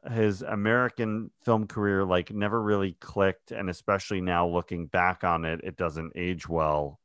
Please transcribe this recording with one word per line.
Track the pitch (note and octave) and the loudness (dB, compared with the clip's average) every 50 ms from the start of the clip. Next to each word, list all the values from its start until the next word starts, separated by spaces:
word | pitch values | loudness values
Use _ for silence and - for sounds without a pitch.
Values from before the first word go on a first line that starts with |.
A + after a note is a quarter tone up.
| - - | -10 -6
his | A#2 A2+ A2 G#2+ G2 F#2+ - | 0 2 2 2 2 -2 -4
American | - G#2+ G2+ G2+ G#2+ A#2 B2 B2+ A#2 - - A#2 A2 G#2+ A2 A2 - - _ _ | -4 -4 0 2 2 4 4 2 2 0 -2 -2 -2 -2 -4 -6 -10 -14 _ _
film | A#2+ A2+ G#2+ G#2+ | 2 2 2 2
career, | G2+ - A2 G#2 G2+ G2 F#2+ G2 | -2 -2 0 0 2 2 2 2
like, | F#2 F2+ F2+ E2+ - | 4 2 2 2 0
never | G#2+ G#2 G#2 G#2 G#2+ A#2 A2 | -4 -2 -2 0 0 0 2
really | G#2 G#2 G2+ G2 F#2+ E2 - | 2 2 2 2 -2 -4 -8
clicked, | - - - G2+ G2 F#2+ F#2 - _ - | -16 -8 0 2 2 2 2 -2 _ -12
and | A#2 - G2+ F#2 | -8 -6 -4 -6
especially | E2+ - - - G2+ G2 - - G#2 F#2+ | -6 -4 0 0 0 0 0 -2 -4 -2
now | F2+ F2+ F2 E2+ F2 | 0 2 2 2 2
looking | F2 E2+ F2 E2+ - F#2 F2 E2+ D2 | 2 2 0 -2 -2 -6 -8 -6 -2
back | - F#2 F2 F#2 F#2 - - | 0 2 2 2 0 0 0
on | F2+ E2+ D#2+ E2 | 0 0 0 0
it, | D#2+ E2 E2 - | -2 -4 -4 -8
it | F#2+ - | -10 -6
doesn't | - F2+ E2 D2 D#2+ D#2+ D#2+ - | -4 -4 -2 -2 -4 -8 -8 -6
age | - F2 F2+ F#2 D#2+ - E2 | -6 -4 -4 -4 -4 -6 -4
well. | E2 E2 D#2 D#2 D2+ D2 D2 C#2+ - - | 0 0 2 2 2 0 -2 -4 -8 -14